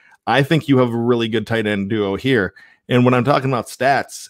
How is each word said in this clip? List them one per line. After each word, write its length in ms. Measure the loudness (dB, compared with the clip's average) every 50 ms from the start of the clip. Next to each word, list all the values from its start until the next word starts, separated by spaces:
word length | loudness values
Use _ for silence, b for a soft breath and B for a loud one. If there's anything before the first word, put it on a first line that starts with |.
| b b b b _
I 160 | 0 0 0
think 260 | 2 2 0 0 2 2
you 80 | 2 2
have 140 | 2 2
a 60 | 0 0
really 280 | 0 0 0 0 0
good 200 | -2 -2 -4 -2
tight 200 | -2 -2 -2 -2
end 220 | -2 -2 -2 -4 -2
duo 280 | -2 -2 -2 -2 -2
here. 360 | -2 0 0 2 2 0 -2 b b b b b b b 0
And 160 | 2 2 4
when 80 | 4 2
I'm 100 | 2 2
talking 260 | 2 0 0 0 -2
about 180 | -4 -4 -6 -8
stats, 600 | -6 -2 0 0 0 0 -2 -6 -12 -18 -18